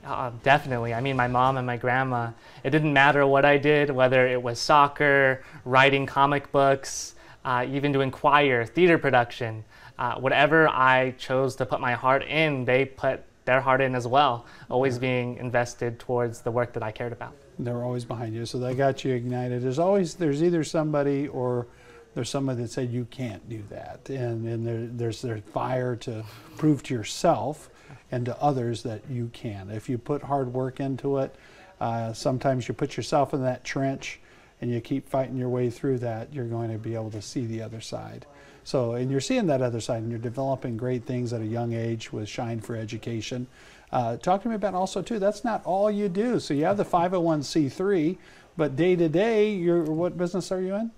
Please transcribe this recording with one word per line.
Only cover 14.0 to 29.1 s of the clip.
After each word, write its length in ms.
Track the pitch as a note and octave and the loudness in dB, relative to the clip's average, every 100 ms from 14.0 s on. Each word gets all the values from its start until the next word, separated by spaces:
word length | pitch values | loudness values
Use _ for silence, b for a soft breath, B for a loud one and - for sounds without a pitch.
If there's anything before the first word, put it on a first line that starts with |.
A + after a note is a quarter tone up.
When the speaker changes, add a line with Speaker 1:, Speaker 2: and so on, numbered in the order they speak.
| A#2+ | 2
Speaker 1:
well, 380 | C3 D3 A#2 - B B | 4 4 2 -8 B B
always 260 | B2+ C3+ A#2+ | 0 0 0
Speaker 2:
Yeah. 60 | |
Speaker 1:
being 340 | B2+ B2+ A#2+ B2 | -2 -2 -4 -6
invested 640 | B2 A#2+ A#2+ - A#2+ A#2+ | -2 0 -2 -4 -6 -6
towards 400 | - B2 A#2+ A2 | -4 -2 -2 -4
the 120 | - | -4
work 200 | A#2 A#2 | -2 -2
that 100 | A#2+ | -4
I 100 | A2 | -8
cared 200 | - A#2+ | -8 -10
about. 220 | A#2 A#2 - - - | -8 -14 -16 -20 -8
Speaker 2:
They're 240 | A#2+ A#2+ | -6 -4
always 220 | B2 B2 A#2+ | -4 -6 -6
behind 280 | A#2 A#2 | -8 -8
you, 120 | A2+ A#2 | -8 -8
so 120 | B2+ | -6
they 160 | B2 | -4
got 300 | B2+ C#3 C3 | 0 0 0
you 100 | C3+ | -2
ignited. 480 | B2 B2 B2 B2 B2 | -2 -2 -4 -4 -2
There's 180 | B2+ B2+ | -2 0
always, 360 | F3 G3+ E3+ - | 2 2 0 -2
there's 260 | E3 C#3+ | -2 2
either 220 | F3 E3+ | 2 2
somebody 640 | D3 E3 D#3 D3 C#3+ C#3 C#3+ | 0 0 0 2 2 0 -2
or 400 | C3+ B2 B2 A#2+ B B B B - | -2 -2 -2 -4 B B B B -8
there's 140 | A#2+ | -4
somebody 320 | C#3+ C3+ B2 | -2 -2 -2
that 100 | A#2+ | -4
said, 180 | - B2 | -4 -4
"You 140 | A#2+ A#2+ | -4 -6
can't 380 | - B2 G2 - | -8 -10 -10 -12
do 120 | A2+ G#2 | -12 -12
that." 400 | - D2 - - | -14 -14 -16 -10
And, 380 | C3+ A#2+ A2+ A2+ | -6 -4 -4 -4
and 180 | A2+ A#2 | -4 -4
there, 220 | A2+ A#2 | -4 -6
there's 340 | A#2+ A#2 A2 | -4 -4 -4
their 180 | B2+ A2 | -6 -8
fire 580 | G#2 B2+ A#2+ C3 B2 A#2 | -8 -6 -2 -2 -2 -4
to 260 | - A2 A2 B B - | -8 -10 -12 B B 0
prove 280 | D#3 C#3+ | 2 2
to 100 | - | 0
yourself 760 | B2+ G#2 - F3+ D3 C3 D#3 - B B C3+ B | -6 -6 0 2 2 -2 -8 -14 B B -20 B
and 120 | B2+ B2 | -6 -6
to 140 | A#2 | 0
others 400 | D3 C3 A#2 A2+ | 0 0 -2 -4
that 180 | C3 G#2+ | -6 -10
you 200 | - | -8